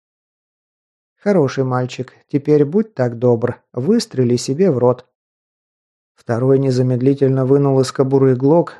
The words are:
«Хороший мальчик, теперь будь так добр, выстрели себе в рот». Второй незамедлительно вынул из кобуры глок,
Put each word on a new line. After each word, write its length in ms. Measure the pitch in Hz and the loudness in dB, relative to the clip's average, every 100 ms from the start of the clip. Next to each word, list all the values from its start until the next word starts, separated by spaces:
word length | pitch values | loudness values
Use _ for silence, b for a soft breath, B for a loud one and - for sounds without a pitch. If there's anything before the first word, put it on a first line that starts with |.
| _ _ _ _ _ _ _ _ _ _ _ _ | _ _ _ _ _ _ _ _ _ _ _ _
«Хороший 440 | 202 190 131 135 131 | -2 0 0 -2 -4
мальчик, 480 | 127 127 - 127 _ _ | -4 -4 -8 -14 _ _
теперь 320 | 139 151 151 | -4 0 2
будь 300 | 143 202 220 | 2 -2 -4
так 260 | - 123 117 | -4 -4 -2
добр, 420 | 123 117 120 - _ | 0 0 -2 -6 _
выстрели 640 | 127 147 233 - 127 123 123 | -6 -2 -2 -2 -4 -2 -2
себе 340 | - 143 190 | -2 -2 0
в 60 | 123 | 2
рот». 280 | 123 123 _ _ _ _ _ _ _ _ _ _ _ _ | 0 0 _ _ _ _ _ _ _ _ _ _ _ _
Второй 420 | - 117 131 135 | -8 -2 0 2
незамедлительно 880 | 135 123 127 123 131 135 135 135 131 | 2 0 0 0 0 2 0 0 2
вынул 360 | 143 139 135 | 2 2 2
из 100 | 127 | 0
кобуры 460 | - 135 135 135 127 | -2 0 2 2 2
глок, 380 | 139 170 160 - | 2 2 0 -10